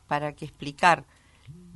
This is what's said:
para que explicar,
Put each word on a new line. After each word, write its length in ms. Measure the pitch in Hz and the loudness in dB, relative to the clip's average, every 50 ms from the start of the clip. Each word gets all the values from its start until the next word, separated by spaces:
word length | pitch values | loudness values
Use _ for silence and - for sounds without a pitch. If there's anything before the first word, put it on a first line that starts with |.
| _ | _
para 260 | - 147 147 151 147 147 | -4 -4 -4 -4 -4 -8
que 120 | - 160 | -10 -14
explicar, 580 | 139 - - 139 143 143 - 185 175 160 - - _ _ _ _ _ _ _ - 123 156 180 180 175 175 | -16 -14 -12 -12 -12 -4 2 4 4 4 4 0 _ _ _ _ _ _ _ -20 -20 -20 -20 -20 -18 -12